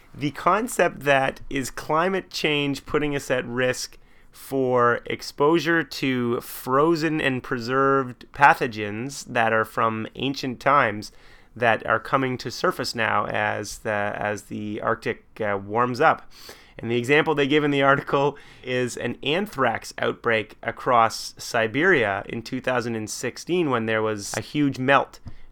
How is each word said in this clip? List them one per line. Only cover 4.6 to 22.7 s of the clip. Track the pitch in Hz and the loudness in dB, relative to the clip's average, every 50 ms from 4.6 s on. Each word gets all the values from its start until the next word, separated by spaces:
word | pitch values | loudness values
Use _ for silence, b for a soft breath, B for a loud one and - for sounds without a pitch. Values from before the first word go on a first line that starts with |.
| 131 127 127 123 120 120 117 - - | 2 2 4 4 4 4 4 2 -2
exposure | - 120 - - - - - 143 151 165 170 135 160 170 165 156 | -6 -8 -8 -8 -8 -2 2 4 4 4 4 4 2 2 0 0
to | - - - 147 135 127 123 123 120 117 - | -2 -6 -4 -2 -2 0 0 0 0 -2 -4
frozen | - - - - - 127 127 139 151 165 170 156 151 160 156 156 | -4 -8 -12 -10 -4 0 2 4 4 4 2 2 0 0 0 0
and | 143 139 131 127 - | 0 0 -2 -2 -4
preserved | - 135 123 113 120 131 135 135 135 135 135 131 123 123 - - - - | -6 -6 -6 -4 -2 0 2 2 4 2 2 0 -2 -6 -14 -18 -10 0
pathogens | - 143 147 165 - 156 127 104 107 104 104 104 110 123 139 143 - - | 6 6 6 6 6 2 -4 -4 -4 -6 -4 -4 -6 -8 -8 -10 -12 -10
that | - 123 123 113 113 113 | -4 0 2 2 4 4
are | 110 110 | 2 2
from | - - 127 117 113 110 110 110 - - | 0 0 0 0 0 0 -2 -6 -8 -8
ancient | - 123 135 135 - - 131 120 - | -6 -4 -4 -4 -4 -4 -6 -6 -2
times | - 139 139 147 127 113 101 107 104 - b b b b b b b b b | 2 4 6 6 6 4 2 -4 -8 -12 b b b b b b b b b
that | 113 120 117 110 - - | 0 2 2 2 2 2
are | - 110 113 | 0 0 0
coming | - - 147 135 135 127 127 120 | 0 0 0 0 2 0 -2 -4
to | - 127 | -6 -8
surface | - - - 185 180 - 127 - - | -6 -2 -2 -2 0 -2 -4 -4 -2
now | 117 110 107 104 104 104 | -2 0 0 2 0 0
as | - 107 107 107 107 107 107 107 104 - - | -2 -2 -2 -2 -2 -2 -4 -6 -8 -10 -8
the, | - 113 | -4 -2
as | 107 104 101 104 - - 101 104 107 98 - | -2 0 -2 -2 -4 -4 -4 -4 -4 -6 -8
the | - 113 110 107 104 104 113 | -10 -10 -8 -8 -6 -6 -4
Arctic, | - 113 113 110 - 127 110 - _ _ - - | -2 -2 -2 -2 -4 -6 -6 -6 _ _ -10 -6
uh, | 107 104 101 98 | -4 -2 -4 -4
warms | 98 101 104 117 123 123 123 117 | -4 -4 -2 0 0 0 0 2
up. | 156 156 120 - - - B B B B B B B B B B | 4 4 2 2 -2 -16 B B B B B B B B B B
And | - 113 | -6 -2
the | 117 | -2
example | 120 120 123 143 151 160 160 151 | -2 0 2 4 4 4 4 2
they | 143 143 131 | 2 2 4
give | 147 151 147 | 4 2 4
in | 147 143 | 2 2
the | 139 139 | 4 4
article | 139 139 139 - - - 139 139 143 143 B B B B B B | 4 4 4 2 0 0 2 2 2 0 B B B B B B
is | 127 127 127 127 120 - | -4 -2 -2 -2 -2 -4
an | - - 120 120 - - | -4 -6 -6 -6 -4 -4
anthrax | 131 151 180 208 202 - 139 127 117 110 104 - - - - | -2 -2 -2 -2 -4 -2 0 0 0 0 -2 -6 -10 -6 -4
outbreak | 113 120 - - - 117 113 110 107 - - - - | -2 -2 -2 -2 0 0 0 0 0 -4 -10 -12 -8
across | 117 113 - - 139 127 117 113 110 - - - - - | -8 -8 -4 0 2 6 6 6 4 2 -2 -10 -12 -14
Siberia | - - - - 117 113 113 107 135 160 196 185 139 110 101 95 98 - - | -14 -10 -4 0 0 0 0 0 2 4 4 4 4 4 2 0 -2 -6 -8
in | - 117 113 | -8 -8 -8
two | - 131 127 | -6 -8 -6
thousand | 120 127 | -2 -2